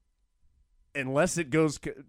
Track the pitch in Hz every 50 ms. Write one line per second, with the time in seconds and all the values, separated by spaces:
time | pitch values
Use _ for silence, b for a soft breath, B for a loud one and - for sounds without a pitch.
0 | _ _ _ _ _ _ _ _ _ _ _ _ _ _ _ _ _ _ - 143
1 | 131 131 135 147 175 180 - 170 165 127 120 160 160 151 135 - - 151 - 135
2 | 135